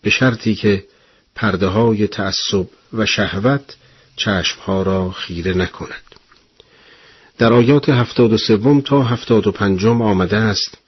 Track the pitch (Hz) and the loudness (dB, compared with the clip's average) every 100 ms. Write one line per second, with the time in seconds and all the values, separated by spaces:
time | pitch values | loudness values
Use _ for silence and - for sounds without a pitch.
0 | 107 98 131 117 113 104 110 98 - _ | -2 0 0 0 -4 0 0 0 -4 _
1 | _ _ _ - 110 92 95 101 117 107 | _ _ _ -6 -4 0 0 2 0 0
2 | 101 - 95 92 - 101 90 _ _ 113 | -2 -4 -6 -6 -4 -4 -4 _ _ -4
3 | 107 - 95 92 113 139 - - _ _ | -2 -2 -2 -2 -2 -2 -6 -20 _ _
4 | _ - 110 98 80 - - 98 95 95 | _ -8 -4 -2 -4 -8 -4 -2 0 -2
5 | 92 90 - 85 87 90 90 - - - | -4 -8 -10 -6 -4 -2 -4 -8 -16 -16
6 | _ - _ _ _ _ _ _ _ _ | _ -20 _ _ _ _ _ _ _ _
7 | - _ _ _ 117 120 120 143 147 127 | -20 _ _ _ 2 4 4 4 4 2
8 | 120 - 120 110 - 107 123 143 135 139 | 0 2 2 2 2 2 4 2 4 0
9 | 123 120 - 113 101 95 101 95 107 117 | 2 -2 2 2 2 0 0 2 2 2
10 | 110 95 90 104 110 98 - - | 2 0 0 0 0 -2 -6 -12